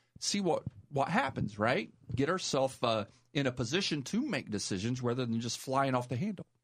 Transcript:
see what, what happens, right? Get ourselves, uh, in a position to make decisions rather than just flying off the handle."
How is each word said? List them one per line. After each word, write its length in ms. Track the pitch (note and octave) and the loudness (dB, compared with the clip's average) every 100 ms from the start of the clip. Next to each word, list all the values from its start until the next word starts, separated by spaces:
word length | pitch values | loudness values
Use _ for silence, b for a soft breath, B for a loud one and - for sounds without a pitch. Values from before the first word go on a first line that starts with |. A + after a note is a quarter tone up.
| B B | B B
see 200 | - G3+ | -4 0
what, 220 | F3+ D3+ - - - | 2 0 -2 -12 -6
what 180 | C3+ C#3+ | 0 2
happens, 500 | G3+ C#4 - - G2+ | 2 2 0 -4 2
right? 320 | A2 E3 - - - | 2 2 -2 -10 -6
Get 160 | A#2 C#3+ | 0 2
ourselves, 460 | F3+ - C#3 C3 - | 2 0 2 2 2
uh, 220 | B2 A2 G2+ b b | 2 2 0 b b
in 120 | D3 C3+ | 0 0
a 60 | |
position 500 | B2+ A#2 F3 F#3+ D3 | 0 0 0 0 -2
to 180 | A#2+ G#3+ D4 | -2 -2 0
make 240 | D3 - | -2 -2
decisions 520 | G#2 - F#2+ A2+ B2+ | -4 -2 -2 0 0
rather 240 | A#2+ B2+ A#2+ | -2 0 0
than 140 | A2+ | -2
just 180 | A#2 - | -2 -6
flying 360 | - C3 C#3 | 0 2 2
off 140 | B2+ B2 | 2 0
the 80 | B2 | -2
handle." 300 | G3+ F#3+ - _ | -4 -6 -12 _